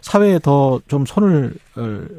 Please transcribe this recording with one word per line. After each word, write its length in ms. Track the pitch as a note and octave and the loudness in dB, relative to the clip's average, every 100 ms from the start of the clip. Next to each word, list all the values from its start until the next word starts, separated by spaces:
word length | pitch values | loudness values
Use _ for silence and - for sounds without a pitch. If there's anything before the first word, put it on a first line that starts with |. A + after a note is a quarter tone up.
사회에 380 | - G3+ G#3 F3 | -2 2 2 2
더 400 | D3 C#3+ C3+ B2+ - | 2 2 2 0 -4
좀 160 | C#3+ C3 | -4 -2
손을, 460 | G3+ G3+ D#3 B2+ - _ A#2+ | 0 2 2 0 -8 _ -12
어, 240 | A2+ G2+ E2 | -10 -10 -14